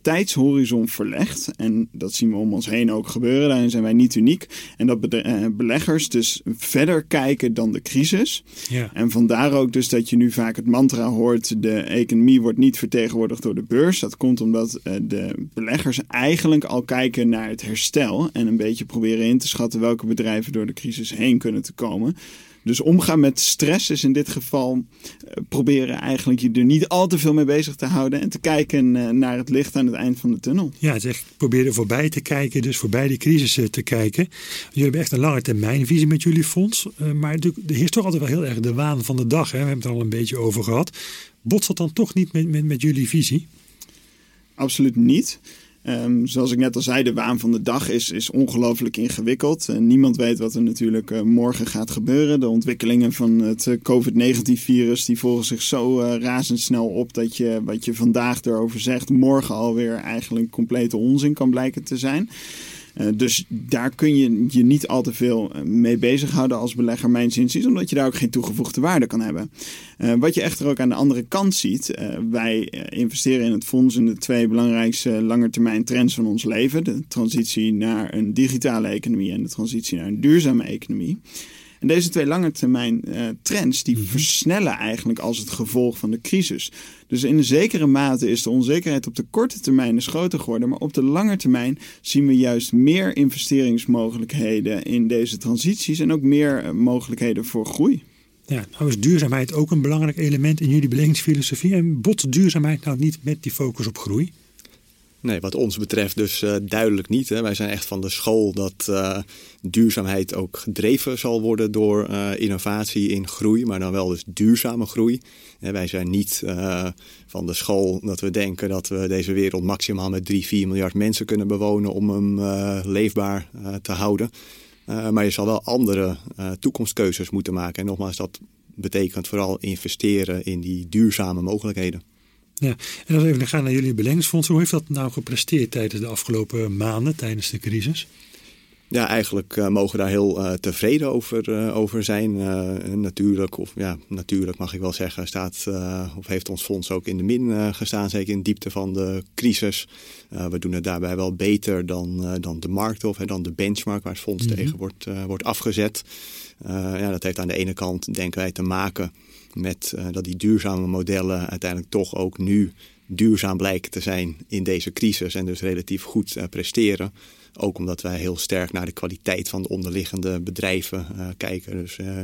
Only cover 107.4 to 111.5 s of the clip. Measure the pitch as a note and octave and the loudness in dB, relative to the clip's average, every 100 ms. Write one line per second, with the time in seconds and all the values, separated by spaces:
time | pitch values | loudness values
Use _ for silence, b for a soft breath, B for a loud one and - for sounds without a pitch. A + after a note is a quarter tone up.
107.4 | A2 G2+ G#2 G2+ - G2 F#2+ - A2+ A2 | -2 -2 -4 -4 -6 -6 -6 -4 2 2
108.4 | G#2 F#2+ F#2+ - - G2 F#2+ F#2+ - B | 2 0 -6 -6 -4 -2 0 -4 -8 B
109.4 | B B F2+ A2+ A2+ G#2 F#2+ F#2+ F#2 F#2 | B B -2 2 4 2 -2 -2 -2 -6
110.4 | F#2 - - - G#2+ C3+ C3+ B2 B2+ A#2 | -8 -8 -8 -2 0 2 -2 -4 -2 0
111.4 | A2 | 0